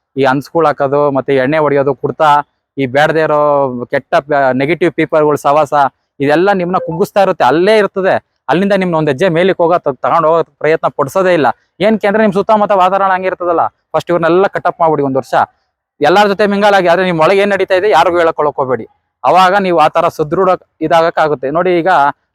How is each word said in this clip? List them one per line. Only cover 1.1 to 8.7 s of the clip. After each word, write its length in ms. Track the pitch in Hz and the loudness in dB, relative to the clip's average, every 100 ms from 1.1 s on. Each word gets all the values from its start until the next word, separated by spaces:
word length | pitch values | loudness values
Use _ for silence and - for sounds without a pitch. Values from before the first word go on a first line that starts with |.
ಮತ್ತೆ 260 | 139 127 135 | -2 -2 -2
ಎಣ್ಣೆ 220 | 127 156 | 0 0
ಹೊಡಿಯೋದು, 360 | 147 139 139 | 0 0 -2
ಕುಡ್ತಾ, 360 | 135 143 139 156 143 - _ _ - | -4 -6 0 2 2 -2 _ _ -8
ಈ 80 | 135 | -2
ಬ್ಯಾಡ್ದೇ 340 | 135 156 156 | 0 0 0
ಇರೋ 200 | 156 151 147 143 139 123 | 0 0 0 0 -2 -6
ಕೆಟ್ಟ 300 | 120 139 - | -6 -6 -2
ಪ-, 180 | 165 143 143 135 | -4 0 0 0
ನೆಗೆಟಿವ್ 400 | 127 139 170 175 | 0 -2 -2 -2
ಪೀಪಲ್‌ಗಳ್ 440 | - 156 160 151 143 | -2 -2 0 0 0
ಸವಾಸ, 360 | 143 147 147 147 135 - _ - | 0 0 0 0 -2 -4 _ -6
ಇದೆಲ್ಲ 320 | 143 151 196 | -2 0 0
ನಿಮ್ನ 240 | 196 175 180 | 0 -2 -4
ಕುಗ್ಗಿಸ್ತಾ 460 | 170 160 196 202 | -4 -4 -2 0
ಇರುತ್ತೆ, 220 | 190 175 | 0 0
ಅಲ್ಲೇ 340 | 127 156 190 220 | 0 2 2 2
ಇರ್ತದೆ. 360 | 196 196 185 123 - _ - | 0 -2 -2 -2 -6 _ -2
ಅಲ್ಲಿಂದ 240 | 156 202 | 0 0